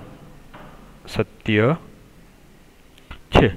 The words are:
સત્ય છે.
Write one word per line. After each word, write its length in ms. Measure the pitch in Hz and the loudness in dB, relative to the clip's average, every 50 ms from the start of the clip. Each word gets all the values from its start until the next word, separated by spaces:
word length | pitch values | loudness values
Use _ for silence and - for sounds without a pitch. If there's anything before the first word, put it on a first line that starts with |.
| - - - - - - - - - - - - - - - - - - - - - - - | -14 -18 -20 -20 -20 -20 -20 -20 -20 -20 -20 -20 -20 -20 -20 -20 -20 -20 -20 -20 -16 -8 -4
સત્ય 520 | - 107 - - - - 113 107 104 110 131 165 - - - - - - - - - - - - - - - - - - - _ - - - - - - - - - - - - | -4 -4 -6 -8 -10 -4 0 2 2 2 2 0 -2 -6 -14 -20 -20 -20 -20 -20 -20 -20 -20 -20 -20 -20 -20 -20 -20 -20 -20 _ -20 -20 -20 -20 -20 -20 -20 -20 -20 -4 0 2
છે. 160 | - - 95 82 | 4 4 2 0